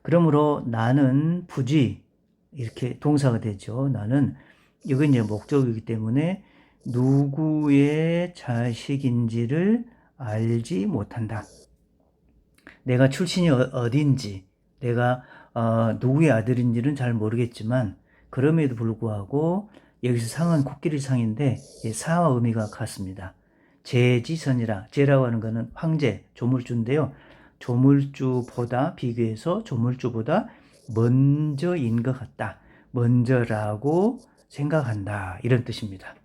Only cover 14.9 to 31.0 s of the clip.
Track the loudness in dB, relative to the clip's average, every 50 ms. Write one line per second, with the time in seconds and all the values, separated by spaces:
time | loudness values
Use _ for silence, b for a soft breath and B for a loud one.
14.9 | 0 2 2 0 0 B B B B B B B B -2 0 2 2 2 2 2
15.9 | 0 0 0 2 2 4 4 4 4 2 2 0 0 2 2 0 0 0 0 -2
16.9 | -2 0 -2 -2 -2 0 -2 -2 0 0 -2 -4 -4 -8 -4 -2 0 0 -2 -4
17.9 | -8 b b b b b b b -2 0 2 2 4 4 2 0 -2 -2 -4 -4
18.9 | -4 -4 -4 -4 -4 -6 -6 -4 -4 -2 0 0 -2 -2 -6 B B B B B
19.9 | B B -2 -2 0 0 -2 -4 -4 -2 0 2 2 2 0 -2 -6 -6 -4 -4
20.9 | -2 -2 -2 -2 0 0 0 0 0 0 0 0 0 -2 -8 -20 -18 -10 -8 -8
21.9 | -8 -6 -4 -2 0 2 4 4 2 2 2 0 0 -2 -4 -6 -6 -10 -10 -10
22.9 | -8 -10 -10 -10 -10 -12 -14 -16 -16 b b b b b b b b b b -2
23.9 | 2 4 4 4 4 2 0 -4 -8 -4 -2 0 0 0 0 -2 -4 -6 -8 -6
24.9 | 0 2 4 4 4 4 4 2 0 -2 -4 -4 -4 -4 -6 -6 -10 -6 -2 -2
25.9 | 0 0 0 0 -2 -4 _ _ _ -4 -2 0 0 0 -2 -4 -4 -4 -2 0
26.9 | 0 0 0 -2 B B B B B B B B B _ -6 -2 2 4 6 6
27.9 | 6 4 2 -2 -6 -4 -2 -2 -2 -2 -4 -4 -6 -6 -4 -2 -2 -2 -2 -2
28.9 | -4 -4 -6 -4 -2 -2 -2 -2 -2 -4 -4 -4 -4 -4 -4 -4 -2 0 0 0
29.9 | -2 -2 -4 -4 -4 -4 -2 0 0 0 0 B B B B B B B B -4
30.9 | 0 2